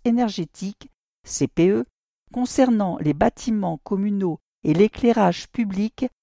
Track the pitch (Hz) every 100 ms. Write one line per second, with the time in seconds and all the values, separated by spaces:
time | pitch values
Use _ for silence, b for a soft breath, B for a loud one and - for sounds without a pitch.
0 | 233 233 233 - 160 - 190 - - _
1 | _ _ - - 143 - 175 214 247 _
2 | _ _ _ 247 254 - 254 220 190 -
3 | 151 147 233 - - 214 185 160 - 196
4 | 208 202 185 151 _ _ - 165 214 -
5 | 233 226 185 180 - - 208 190 214 -
6 | 247 _